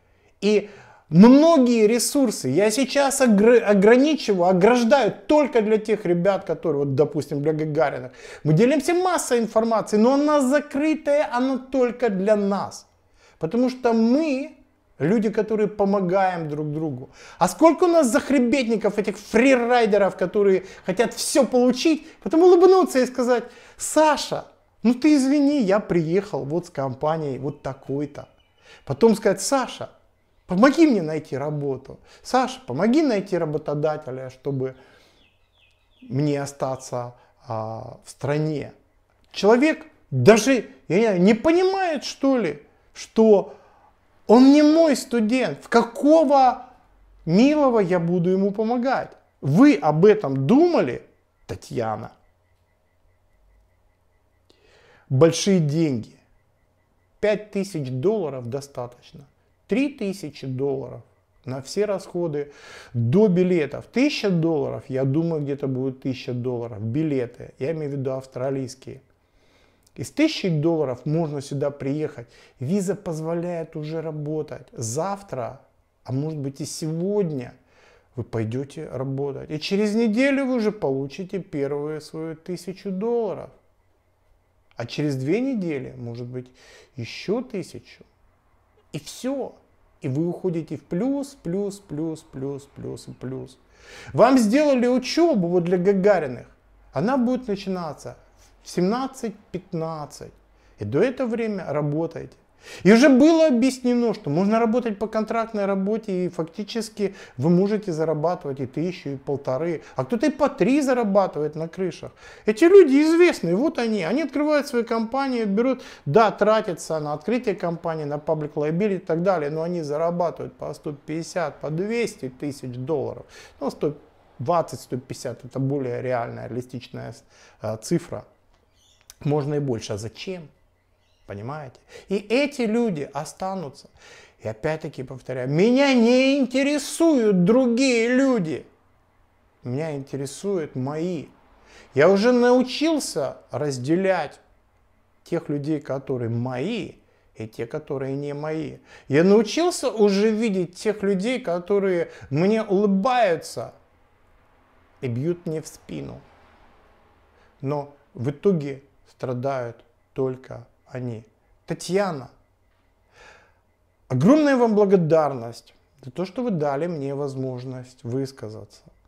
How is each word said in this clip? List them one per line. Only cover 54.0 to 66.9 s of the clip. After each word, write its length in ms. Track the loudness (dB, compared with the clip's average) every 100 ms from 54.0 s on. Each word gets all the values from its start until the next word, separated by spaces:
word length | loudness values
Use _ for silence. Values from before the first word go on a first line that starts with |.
| _ _ _ _ _ _ _ _ _ _ -2
Большие 540 | 4 4 4 0 2
деньги. 560 | 2 0 -2 -2 -8 _ _ _ _ _ _ _ _ _ _ -4
Пять 300 | -2 -2 -4
тысяч 380 | -8 -6 -6 -6
долларов 580 | -2 -2 -2 -4 -8 -8
достаточно. 800 | -10 -10 -12 -14 -14 -20 -20 -20 _ _ _ -4
Три 240 | -2 -2
тысячи 520 | -4 -8 -8 -12 -12 -10
долларов 580 | -4 -4 -4 -8 -16 -20 _ _ _ -12
на 160 | -10
все 240 | -8 -4 -2
расходы 640 | -4 -6 -6 -4 -6 -8 -14 -20 -20 -10
до 360 | -4 2 4 4
билетов. 560 | 4 2 0 -2 -8 -6
Тысяча 440 | 0 0 0 -2
долларов, 540 | 0 0 -2 -4 -8 -6
я 160 | -4 0
думаю, 360 | 0 -2 -2
где-то 240 | -4 -6 -4
будет 340 | -4 -6 -6
тысяча 320 | -8 -8 -8
долларов. 480 | -6 -6 -6 -8 -8
Билеты, 720 | -6